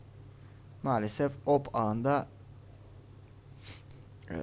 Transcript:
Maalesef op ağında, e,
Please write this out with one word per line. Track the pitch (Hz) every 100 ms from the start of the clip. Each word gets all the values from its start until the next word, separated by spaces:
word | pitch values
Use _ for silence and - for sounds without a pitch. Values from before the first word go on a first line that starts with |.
| - - - - - - - -
Maalesef | - 120 107 - 143 139 -
op | 143 135 -
ağında, | 110 110 127 143 - - - - - - - - - - - - - - - - - - - - -
e, | 82